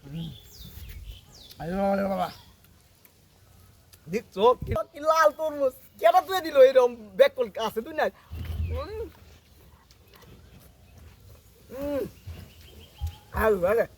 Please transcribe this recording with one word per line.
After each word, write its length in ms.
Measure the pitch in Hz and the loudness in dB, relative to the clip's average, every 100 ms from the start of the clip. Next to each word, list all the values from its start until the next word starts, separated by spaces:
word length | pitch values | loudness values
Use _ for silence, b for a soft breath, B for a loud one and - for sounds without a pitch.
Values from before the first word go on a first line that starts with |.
| 139 | -14
উম। 240 | 156 165 120 - - - - - - - - - - - - | -14 -12 -16 -20 -20 -20 -18 -18 -16 -16 -18 -20 -20 -20 -14
আরে 140 | 156 190 | -8 -2
বাবা 200 | 196 196 | 0 0
রে 80 | |
বাবা। 260 | 196 190 170 - - - _ _ _ _ - _ _ _ - - - _ _ - - | -2 -4 -6 -8 -20 -20 _ _ _ _ -20 _ _ _ -20 -20 -20 _ _ -20 -10
দেখছো? 320 | 202 - 185 220 240 - | -10 -8 2 2 2 -2
কি, 60 | 622 622 | -4 -6
কি 80 | - | -4
লাল 300 | 302 320 311 | 0 4 4
তরমুজ। 420 | 302 311 294 269 - - - | 2 -6 -2 -4 -4 -20 2
কেডা 220 | 330 349 | 4 4
তুই 200 | 320 370 | 2 -4
দিল 160 | 320 285 | 0 8
এরম 340 | 262 262 247 240 214 190 | 8 8 4 0 -14 2
ব্যাককল 280 | 269 - 233 190 220 | 2 2 -6 -4 -6
আছে 140 | 220 | -6
তুই 120 | 262 | -8
না? 120 | 311 220 - b - - - - 240 | -2 -2 -4 b -14 -10 -6 -6 -6
উম। 260 | 311 440 415 - - - _ - - - _ - _ - - - - - - _ - - - - - - - _ - 247 | -8 -10 -12 -14 -20 -20 _ -20 -20 -20 _ -20 _ -20 -20 -20 -20 -20 -20 _ -20 -20 -20 -20 -20 -20 -20 _ -18 -10
উম। 260 | 285 285 196 - - - - - - - - - - - - | -6 -4 -6 -10 -18 -16 -18 -20 -20 -20 -20 -10 -10 -10 -10
আরে 220 | - 220 196 | -2 0 2
বাবা 180 | 175 | 0
রে। 120 | 226 175 | 0 -2